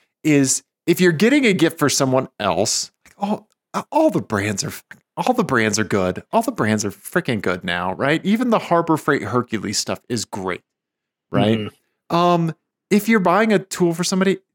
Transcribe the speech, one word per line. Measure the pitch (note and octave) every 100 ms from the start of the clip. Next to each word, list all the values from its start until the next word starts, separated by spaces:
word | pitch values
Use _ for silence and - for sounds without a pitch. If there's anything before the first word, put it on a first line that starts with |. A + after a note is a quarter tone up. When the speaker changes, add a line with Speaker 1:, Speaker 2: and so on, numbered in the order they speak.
| _ _
Speaker 1:
is | D#3 C#3+ C3+ - - _ -
if | F3
you're | F3+
getting | D3+ A3 D4
a | A#3+
gift | C#3+ D#3+ -
for | C#3
someone | - C3+ C3 - -
else, | G2+ E2+ A2 - - _
like, | _ -
all, | G3+ - - _ _ G#3 -
all | D4+ D#4
the | F3
brands | - G#2 G#2 G2
are, | B2+ - - - _ -
all | F3
the | A#3+
brands | F3 B2 A2 G#2
are |
good. | G2 G2+ F2+ F#2 -
All | A3+
the | C4+
brands | A3+ G#2+ G#2+
are | G#2
freaking | - - F3+ C#3 G#2+
good | F#2+ F2+
now, | F2+ F2 F#2
right? | E2+ C3+ D#3+
Even | F#3 A3+ B3
the | G#3
Harbor | - E3+ E3 D#3+
Freight | - C#3
Hercules | G#2 B2 A#2+ G#2 G2 G2+
stuff | - F#2 -
is | A2+
great, | - G#2 F#2 F2 - _ _ _ _ _ _
right? | G2+ G#2+ A2
Speaker 2:
Mm-hmm. | G#2 - _ _ - E3+
Speaker 1:
Um, | F3 F3 E3 - _ _ _
if | G3+ G#3+
you're | A3+
buying | F3 F#3+ A3
a | F#3+
tool | - - F3
for | E3
somebody, | E3+ F#3+ F#3+ - _